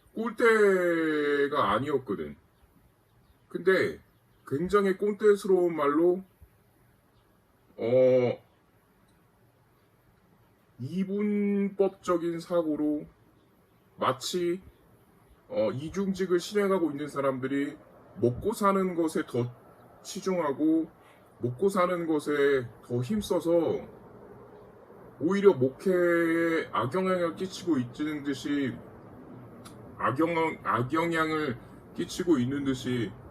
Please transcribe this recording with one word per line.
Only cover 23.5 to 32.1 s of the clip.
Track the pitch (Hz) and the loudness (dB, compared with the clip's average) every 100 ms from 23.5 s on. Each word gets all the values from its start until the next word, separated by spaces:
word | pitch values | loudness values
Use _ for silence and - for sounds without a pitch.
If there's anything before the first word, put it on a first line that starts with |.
| 170 143 - - - - - - - - - - - - - - - | 2 2 -2 -6 -18 -20 -20 -20 -20 -20 -20 -20 -20 -20 -20 -20 -4
오히려 | 151 196 196 | -2 6 6
목회에 | 135 131 - 196 180 175 170 170 165 165 160 - | 6 0 0 0 2 4 4 2 2 0 -2 -2
악영향을 | - 180 185 190 185 170 156 | -4 -2 -2 0 0 -2 -4
끼치고 | 185 - 175 139 | -8 -6 -2 0
있는 | 120 127 151 151 | -2 -6 -6 -6
듯이, | 143 131 147 143 131 - - - - - - - - - - - - - | -6 -6 -4 -2 -2 -6 -14 -20 -20 -20 -20 -20 -20 -20 -20 -20 -18 -4
악영향-, | 101 131 165 165 160 - | -2 2 0 2 0 -2
악영향을 | - 120 127 160 170 165 160 156 151 - - - - | -2 0 0 0 0 0 0 -2 -4 -6 -12 -20 -16
끼치고 | - 170 | -8 -8